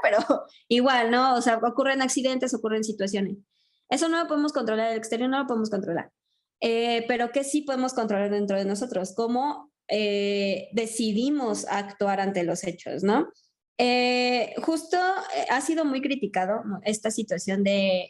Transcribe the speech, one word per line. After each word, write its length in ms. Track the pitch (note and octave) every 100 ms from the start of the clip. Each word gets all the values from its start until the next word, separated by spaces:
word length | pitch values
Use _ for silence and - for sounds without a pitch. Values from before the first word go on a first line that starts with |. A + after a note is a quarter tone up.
pero 160 | - D#4+
<laughs> 300 | - B3 - - -
igual, 420 | A#3+ C4 B3 A3+
¿no? 240 | A#3+ C4 A#3+
O 60 |
sea, 160 | B3 A3+
ocurren 440 | A#3 A#3 C4+ C4+
accidentes, 500 | C4 C#4 B3+ B3+ B3+
ocurren 280 | B3+ A3 A3
situaciones. 540 | G#3+ G#3+ G3 G3+ G3 G3+ - _ _ _ -
Eso 180 | - E4
no 120 | E4
lo 60 | E4
podemos 260 | D4 D4+
controlar, 380 | C#4+ A3 A3 A3+
el 60 | A3+
exterior 300 | A3 A3+ B3+
no 100 | C4+
lo 80 | C4
podemos 240 | A3+ A3
controlar. 400 | G3 F3 E3 - _ _ _ _ _
Eh, 440 | A#3 A3+ A#3+ A#3 A#3
pero 240 | A#3+ A#3+
¿qué 140 | C#4
sí 180 | C#4 D4+
podemos 300 | D4 C4 B3+
controlar 380 | C4 A3 G3+ G3+
dentro 260 | G3+ G3+ G3
de 80 |
nosotros? 480 | G3 G3+ - F#3+ F#3
¿Cómo, 560 | - A#3 B3 C#4+ - - _ -
eh, 800 | G#3+ G#3 G3+ G3+ G3+ G3 F#3 -
decidimos 960 | A3 A3 - A3 G#3 C4+ D4 A#3 G3 -
actuar 520 | G3+ G3+ - G3+ G3
ante 220 | G3 F#3+
los 220 | E3 F3
hechos, 400 | F#3 F3 - -
no? 240 | G3 A#3+ F4 - _ _ _ -
Eh, 760 | B3 B3 B3 B3 B3 B3 - -
justo, 340 | - D#4+ E4 F4+ F#4 F#4+ - -
eh, 100 | -
ha 100 | B3+
sido 240 | C#4 D#4+
muy 160 | D4 C4
criticado, 640 | C#4 C#4 G3 F#3+ F#3 F#3+
¿no? 160 | G#3 F#3+
Esta 260 | G#3 A3 G#3+
situación 540 | A#3 G#3 F3+ - G3
de, 440 | G3 G3+ G3 F#3 -